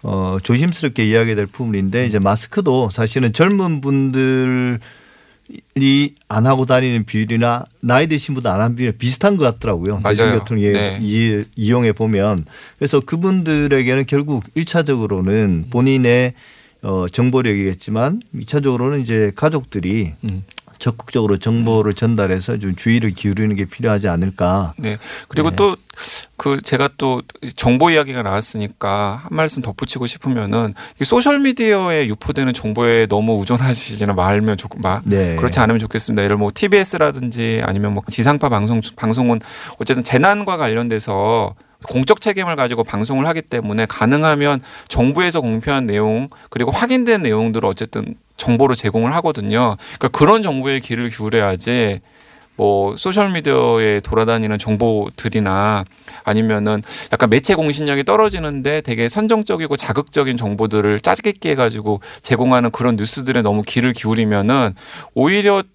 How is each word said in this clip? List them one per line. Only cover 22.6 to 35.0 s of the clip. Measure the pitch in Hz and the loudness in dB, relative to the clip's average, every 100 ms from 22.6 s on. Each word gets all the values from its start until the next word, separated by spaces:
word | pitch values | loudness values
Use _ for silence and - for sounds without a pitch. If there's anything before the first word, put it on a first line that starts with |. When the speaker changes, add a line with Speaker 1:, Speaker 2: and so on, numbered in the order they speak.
| 101 90 | -4 -2
Speaker 1:
주의를 | 117 117 113 | 2 2 0
기울이는 | 92 104 98 107 98 | -2 -2 0 0 -2
게 | |
필요하지 | 95 - 117 104 98 | -4 -4 -2 0 0
않을까. | 85 95 95 90 95 90 - | 0 -2 0 0 0 -2 -6
Speaker 2:
네. | 147 107 - - - | -8 -8 -12 -16 -6
그리고 | 131 156 | -2 0
Speaker 1:
네. | 196 | 2
Speaker 2:
또 | 202 180 _ - - - - - | 0 0 _ -16 -12 -12 -14 -6
그 | 143 139 | -2 -2
제가 | - 135 139 - | -2 0 0 -2
또 | 139 127 - - 127 - | -2 -2 -6 -16 -14 -2
정보 | 127 127 170 | 0 4 4
이야기가 | 160 139 123 | 4 2 -4
나왔으니까 | 101 98 107 110 104 - 101 101 104 110 | -2 -2 -4 -6 -8 -6 -4 -2 -2 -4
한 | 165 | -6
말씀 | 156 156 147 | -2 -2 -2
덧붙이고 | 120 98 - 127 117 | -6 -6 -8 -6 -6
싶으면은 | - 135 120 101 110 110 95 - _ | -4 -4 -2 0 0 -2 -6 -18 _
이 | 139 | 2
소셜 | 240 262 285 | 4 4 4
미디어에 | 277 247 220 202 185 160 131 | 2 2 2 2 2 0 0
유포되는 | 104 - 139 131 | -2 -4 -2 -2
정보에 | 120 107 107 120 117 110 | -2 -4 0 4 4 4
너무 | 104 110 110 | 2 2 0
의존하시지는 | 98 123 131 117 - 107 101 95 | 0 2 2 0 -4 -4 -2 2
말면 | 92 104 107 101 | 2 2 2 -2
좋-, | - - | -6 -6
마-, | 95 104 | -2 -2